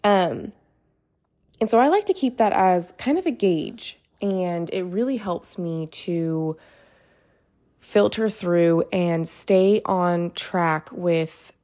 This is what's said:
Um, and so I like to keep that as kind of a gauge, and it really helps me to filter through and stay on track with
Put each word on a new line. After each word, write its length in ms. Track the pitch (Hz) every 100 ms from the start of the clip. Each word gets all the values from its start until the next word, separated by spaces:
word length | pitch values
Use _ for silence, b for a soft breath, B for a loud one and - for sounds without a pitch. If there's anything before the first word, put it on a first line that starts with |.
Um, 480 | 208 202 170 117 - _ _ _ _ _ _ _ _ _ _ -
and 80 | 220
so 100 | 233
I 80 | 269
like 160 | 392
to 80 | 415
keep 220 | 381 262 247
that 140 | 214
as 400 | - 190 180 175
kind 240 | - 254 320
of 80 |
a 60 | 359
gauge, 680 | 233 196 165 - - - - _ _
and 480 | 202 190 180 170 170
it 100 | 190
really 340 | 180 185 254 254
helps 400 | 202 170 - -
me 300 | 170 165 160
to 720 | - - 170 165 160 160 160 b b b b b b b b b _ _ _
filter 500 | - 208 202 220 220
through 540 | - 175 175 170 165 -
and 340 | 185 175 165
stay 560 | 165 - - 190 190 214
on 460 | - 190 175 175 170
track 580 | - - 185 170 156 -
with 600 | - 175 165 160 - - _